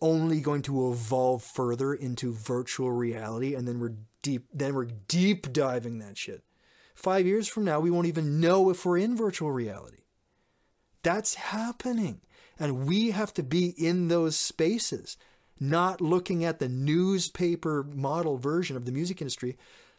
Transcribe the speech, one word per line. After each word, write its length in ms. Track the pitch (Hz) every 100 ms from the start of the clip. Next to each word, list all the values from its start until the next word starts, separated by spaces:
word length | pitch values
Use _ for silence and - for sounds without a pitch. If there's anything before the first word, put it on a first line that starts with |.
only 400 | 160 160 165 156
going 220 | 147 147
to 280 | 139 135 127
evolve 520 | 120 110 131 127 127
further 520 | - - 123 120 135
into 380 | 143 131 120 123
virtual 580 | 110 110 123 127 - 127
reality. 640 | 120 120 113 107 113 127
And 140 | 135 123
then 100 | 120
we're 160 | 117 110 107 _
deep, 260 | 151 127 -
then 220 | 139 139
we're 120 | 139 120
deep 680 | 110 - 170 190 190 139
diving 460 | 139 135 123 117 113
that 180 | 101 98
shit. 240 | - 90 _ _ _ _ _
Five 320 | - 190 190 185
years 200 | 214 202
from 180 | 220
now, 140 | 196 151
we 120 | 170
won't 180 | 175 175
even 320 | 160 147 151
know 300 | 170 190 190
if 140 | 180
we're 140 | 180 175
in 180 | 220 240
virtual 360 | 214 180 151
reality. 500 | 131 110 98 - - _ _ _ _ _ _ _ _ _ _
That's 320 | - 202 208
happening. 880 | - - 214 233 233 254 233 175 104 _ - - -
And 300 | 147 127 135
we 240 | 196 226
have 200 | 202 214
to 100 | -
be 220 | 131 170 175 175
in 320 | 165 180 170
those 260 | 170 160
spaces, 800 | 160 - - 165 226 - 120 - - _ _ _ -
not 400 | 139 165 185 185
looking 440 | 160 180 185 175
at 140 | 165 160
the 100 | 127
newspaper 1160 | 127 139 160 185 190 - - 180 165 165 147
model 540 | 143 143 139 165 160 131
version 380 | 135 170 175 131
of 100 | 123
the 60 |
music 280 | 131 175 185
industry, 360 | 139 - 123 123 - - -